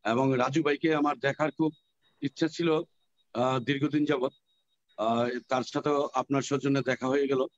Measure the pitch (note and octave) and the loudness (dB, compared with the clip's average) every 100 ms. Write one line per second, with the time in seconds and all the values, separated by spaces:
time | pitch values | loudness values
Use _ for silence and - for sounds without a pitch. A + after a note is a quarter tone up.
0 | G#2 A#2 C3+ C3 B2+ D3 D3 C#3+ D#3+ D#3 | 0 0 2 2 0 0 0 2 2 2
1 | D3 C#3 C#3 C3+ D3+ - D#3 D#3 _ _ | 0 0 -4 0 -2 0 -2 -2 _ _
2 | _ _ C#3+ - D#3+ D#3+ E3+ D#3+ - _ | _ _ -8 -2 -4 0 0 0 -2 _
3 | _ _ _ A2+ B2+ C3 A2+ C#3 C#3+ D3+ | _ _ _ -2 0 0 -2 -2 0 0
4 | D3 C#3 C3 _ _ _ _ _ _ - | 0 0 0 _ _ _ _ _ _ -4
5 | A2 A#2 A#2+ A#2+ - B2+ A#2+ D3 C#3+ C#3+ | 0 0 0 -4 -2 -4 -2 -4 0 0
6 | C#3+ C3 B2+ C#3+ - C#3 C#3 C#3 B2+ B2+ | 0 -2 0 -2 0 -2 0 0 0 -2
7 | C3 C#3 C#3 C3+ C3+ | 0 0 2 0 -2